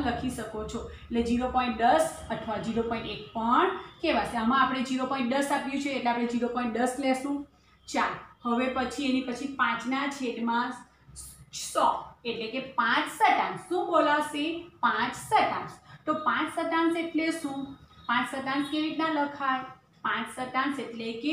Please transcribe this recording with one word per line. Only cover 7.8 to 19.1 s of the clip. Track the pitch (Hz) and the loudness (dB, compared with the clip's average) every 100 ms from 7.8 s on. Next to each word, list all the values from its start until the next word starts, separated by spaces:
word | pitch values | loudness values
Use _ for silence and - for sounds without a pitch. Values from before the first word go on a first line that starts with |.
| - | -6
ચાલો, | 262 - - - - 240 | -2 -2 -4 -12 -10 -2
હવે | 240 262 | 0 0
પછી | 247 - - | 0 -2 -2
એની | 269 254 | 0 0
પછી | 254 233 277 | 0 -4 -6
પાંચના | - 226 - 240 269 285 | 0 0 0 -2 -2 -2
છેદમાં | - 254 226 233 233 254 - - _ - - - - - - - | -4 -6 -4 -2 0 -2 -6 -16 _ -20 -18 -18 -20 -16 -12 -4
સો, | - - - - - | 2 4 2 -4 -10
એટલે | 240 226 220 | -6 -6 -4
કે | 262 | -6
પાંચ | 262 - 233 277 311 | -4 0 2 2 0
શતાંશ. | - 403 - - 381 - | 4 4 6 2 -4 -2
શું | 349 370 | -2 2
બોલાશે? | 330 302 294 302 294 311 339 - - | 4 4 4 0 -2 -4 -4 -10 -2
પાંચ | 240 214 247 | 0 2 -2
શતાંશ. | - - 427 - - - - - - - | -4 2 4 4 0 -6 -12 -20 -8 -2
તો | |
પાંચ | 208 233 240 311 339 | 0 0 0 0 0
શતાંશ | 330 330 330 339 | 0 2 4 2
એટલે | 330 311 330 | 0 0 0
શું? | 320 285 277 277 - - - - | -2 -4 -6 -8 -12 -20 -12 -2
પાંચ | 240 262 | 0 0
શતાંશ | 269 262 285 285 | -4 -2 -2 -2
કેવી | 302 311 | -2 -2
રીતના | 294 | 0
લખાય? | 320 | 0